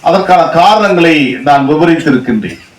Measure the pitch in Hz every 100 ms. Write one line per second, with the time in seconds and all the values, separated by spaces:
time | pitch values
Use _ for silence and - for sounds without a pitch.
0 | 170 190 190 180 165 165 185 214 202 180
1 | 165 156 127 123 135 139 135 156 165 160
2 | 160 123 - 110 92 - -